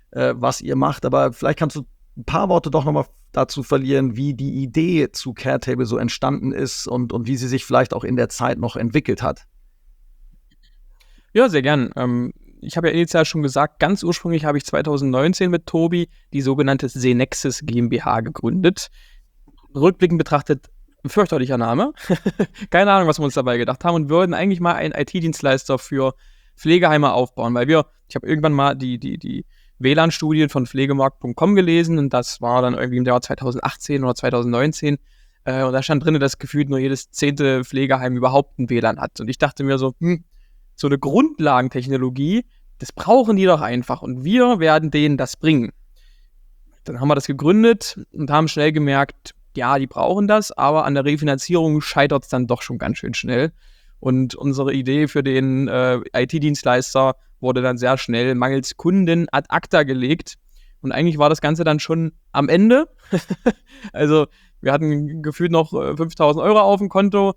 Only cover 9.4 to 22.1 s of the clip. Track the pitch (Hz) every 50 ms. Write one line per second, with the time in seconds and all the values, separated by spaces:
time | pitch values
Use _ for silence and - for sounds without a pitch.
9.4 | - _ _ - _ _ _ _ _ - - _ _ - - _ - - - -
10.4 | _ _ _ _ _ _ _ - - - - _ _ _ - - _ _ _ 214
11.4 | 254 254 175 147 127 139 151 143 123 - - - 127 123 123 120 123 123 - -
12.4 | - - - - - - - 170 165 160 - 165 170 165 - 170 160 - - 160
13.4 | 147 139 131 139 147 151 - _ - 156 202 196 - 170 175 - - 175 170 160
14.4 | 151 151 147 143 - - - 147 143 156 147 139 143 135 127 131 139 170 185 -
15.4 | 196 180 175 165 - - - 165 165 170 175 175 170 - - - _ _ - 139
16.4 | 135 127 135 139 143 135 139 131 - 123 - 139 123 127 127 120 131 - - -
17.4 | - 139 123 - 151 147 117 120 120 117 117 117 - - 117 113 113 107 - -
18.4 | - 113 139 185 185 185 196 - - - - - - _ - - _ _ _ _
19.4 | _ _ _ _ _ - _ 139 143 180 185 - 185 170 170 165 151 - 156 143
20.4 | - - 151 135 - - - - - _ _ _ _ 139 - 208 202 - 170 147
21.4 | 127 135 135 123 117 117 117 143 220 285 - - - -